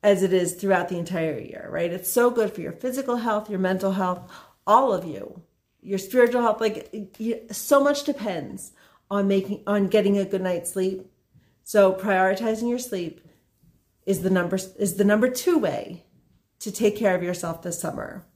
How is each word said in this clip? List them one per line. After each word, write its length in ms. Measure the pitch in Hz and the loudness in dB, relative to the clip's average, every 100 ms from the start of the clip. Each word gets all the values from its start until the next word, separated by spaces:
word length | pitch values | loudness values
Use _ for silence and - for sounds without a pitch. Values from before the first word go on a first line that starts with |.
as 200 | 208 196 | 4 4
it 120 | 185 | 4
is 180 | 185 175 | 2 0
throughout 360 | - 196 185 175 | -2 0 0 0
the 80 | 175 | -6
entire 400 | 165 180 160 - | -4 -4 -4 -4
year, 280 | - - - | -10 -14 -10
right? 200 | - 170 | -4 -4
It's 220 | 180 - | -4 -2
so 160 | - 240 | 2 4
good 240 | 240 208 | 4 -2
for 80 | - | -2
your 120 | 151 | -10
physical 440 | - 254 254 262 240 | -6 -6 -6 -4 -2
health, 320 | 226 208 214 | 0 -2 -2
your 100 | 196 | -2
mental 340 | 185 185 196 | 0 0 0
health, 380 | 190 185 180 - - - _ - | 0 -2 -4 -8 -20 -20 _ 4
all 260 | 220 269 | 4 4
of 140 | 185 170 | 0 -4
you, 360 | 110 - - - _ _ _ | -10 -12 -16 -20 _ _ _
your 180 | - 190 | -6 -6
spiritual 440 | 190 254 240 240 | 0 4 6 6
health, 180 | 233 214 | 2 2
like, 300 | 226 - - 214 208 _ | 0 -2 -10 -14 -14 _
y-, 220 | 226 233 - | -6 -6 -8
so 320 | 214 - 277 | -12 4 4
much 220 | 277 285 | 6 0
depends 680 | 294 277 214 170 143 - - _ _ _ _ | -2 -4 -4 -6 -8 -14 -16 _ _ _ _
on 160 | 202 196 | 0 2
making, 360 | 196 196 202 - | 2 0 -6 -2
on 200 | 202 196 | 0 4
getting 320 | 214 202 202 | 4 4 2
a 80 | 196 | 0
good 160 | 190 | -2
night's 300 | 185 175 - | -2 -2 -4
sleep. 380 | - 185 190 - _ _ _ _ _ | -4 -2 -4 -12 _ _ _ _ _
So 320 | - 214 196 | -2 4 4
prioritizing 760 | 190 208 190 190 196 226 220 233 | 4 0 2 2 2 -2 -2 -2
your 100 | 247 | -4
sleep 440 | 247 190 170 - _ _ _ _ _ _ _ _ | -4 -6 -6 -10 _ _ _ _ _ _ _ _
is 160 | - 190 | -2 0
the 80 | 180 | 2
number, 280 | 185 175 190 | 2 2 -2
is 400 | - - 196 - | -6 -4 -4 2
the 80 | |
number 260 | 202 214 254 | 4 4 2
two 260 | 254 - 330 | 0 2 2
way 480 | 196 135 - 180 _ _ _ _ _ _ | 2 -4 -8 -14 _ _ _ _ _ _
to 120 | - | -12
take 260 | 196 214 208 | 0 0 2
care 180 | 214 | 0
of 80 | 180 | 0
yourself 400 | 175 175 170 165 | -2 -4 -6 -8
this 180 | 180 170 | -8 -6
summer. 460 | 165 - - - - | -8 -8 -10 -14 -20